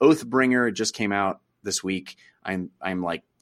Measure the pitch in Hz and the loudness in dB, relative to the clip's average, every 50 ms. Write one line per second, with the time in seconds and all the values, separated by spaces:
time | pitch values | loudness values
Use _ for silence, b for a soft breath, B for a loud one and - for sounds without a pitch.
0 | 131 143 160 151 120 120 120 131 131 127 127 123 123 117 101 95 110 - - - | 4 4 4 4 0 -2 2 2 4 4 4 4 2 2 0 -2 -4 -4 -2 -2
1 | 110 101 101 101 98 95 92 - _ _ _ _ - 104 92 - - 95 95 92 | -2 0 0 2 0 0 -2 -4 _ _ _ _ -8 -6 -6 -4 -4 -4 -4 -4
2 | - - - b b b b b b - 95 92 92 - _ _ - 95 95 92 | -6 -10 -18 b b b b b b -6 -4 -4 -4 -8 _ _ -8 -6 -4 -4
3 | 90 85 82 80 - _ _ _ | -4 -4 -4 -6 -8 _ _ _